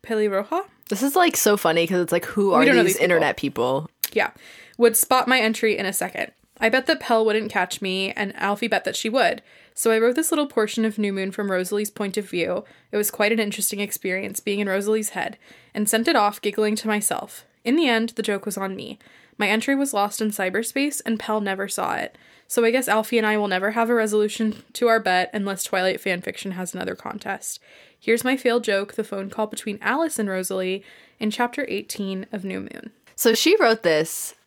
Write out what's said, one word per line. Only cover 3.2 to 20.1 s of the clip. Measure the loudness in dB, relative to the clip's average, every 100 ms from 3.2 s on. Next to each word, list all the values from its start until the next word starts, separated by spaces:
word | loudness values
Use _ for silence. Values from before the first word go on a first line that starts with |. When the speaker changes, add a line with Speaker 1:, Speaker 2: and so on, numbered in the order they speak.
| 2 0
Speaker 2:
people? | -4 -2 0 0 -4 _ -4
Speaker 1:
Yeah. | -2 -2 -4 -20 -20 -20 2
"Would | 4 4
spot | 2 2 4
my | 2
entry | 2 2 0 0
in | -2
a |
second. | -4 -6 -6 -8 _ _ _
I | 2
bet | 2 2
that | -2
Pell | 2 2
wouldn't | 4 0 -2
catch | -2 -2 -4
me, | -4 -2 -4
and | -4 -6 -2
Alfie | -2 0 0
bet | 0
that | -2 -4
she | -2
would. | 2 2 0 _ -20 -18
So | -2 2
I | 4
wrote | 4 2
this | 0
little | 0 0
portion | 0 0 0
of | -2 0
New | -2
Moon | -2 -4
from | -4 -2
Rosalie's | -2 -2 -4 -4
point | -6 -4 -4
of | -4
view. | -4 -2 -4 -8 -20 _
It | -2
was | -2
quite | 0 2
an | 2
interesting | 0 -2 -4 -2
experience | -6 -4 -4 -4 -6 -6
being | -4 -2
in | 0
Rosalie's | 0 0 0 -2
head, | -6 -6 -8 -20 -20 _
and | -2 0
sent | 2 4
it | 4
off | 4 2
giggling | -4 0 0 0
to | 0
myself. | 0 0 -4 -6 -16 _ _
In | 0 2
the | 4
end, | 2 0
the | -4
joke | -2 -2
was | -4 -6
on | -6
me. | -8 -12 -14 -20 -20 _ -2
My | 2
entry | 2 2 2
was | 2
lost | 0 0